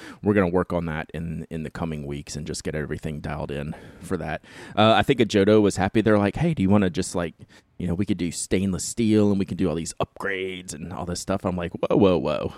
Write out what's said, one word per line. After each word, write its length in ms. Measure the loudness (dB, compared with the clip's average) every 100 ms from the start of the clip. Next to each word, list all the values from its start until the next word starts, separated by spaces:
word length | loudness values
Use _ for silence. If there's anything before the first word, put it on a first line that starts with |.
| -20 -4
we're 100 | 2
gonna 160 | 4 4
work 240 | 2 0
on 140 | -2 -2
that 240 | -4 -6
in, 340 | -8 -6 -8 -8
in 140 | -8
the 60 | -8
coming 360 | -6 -6 -6 -8
weeks 280 | -8 -8
and 120 | -10 -8
just 180 | -8
get 100 | -6
everything 460 | -6 -4 -6 -6 -8
dialed 300 | -8 -8 -6
in 260 | -6 -8 -10 -14 -16
for 160 | -8 -6
that. 260 | -4 -8 -10 -20 -6
Uh, 200 | 2 4 6
I 60 |
think 180 | 4 2
Ajodo 400 | 4 4 6 6
was 160 | 6 2
happy. 240 | 0 2
They're 160 | 4 4
like, 180 | 2 0
"Hey, 180 | 0
do 80 | 2
you 80 | 4
wanna 180 | 4 2
just, 260 | -2 -4
like, 200 | -4 -6 -8 -20 -20 _ -8
you 100 | -4
know, 60 |
we 140 | -2 -2
could 100 | -2
do 140 | -2
stainless 520 | -4 -2 0 0 -2
steel 460 | -4 -2 2 4 4
and 80 | 2
we 60 |
can 140 | -2 -2
do 100 | -2
all 60 |
these 180 | -2 -6 -6
upgrades 720 | -8 -8 -6 -6 -6 -8 -12
and 220 | -12 -10
all 100 | -8
this 160 | -6 -6
stuff." 240 | -4 -4
I'm 120 | -2 -2
like, 140 | -4
"Whoa, 200 | -4 2
whoa, 220 | 4 6 4
whoa. 380 | 0 -2 -4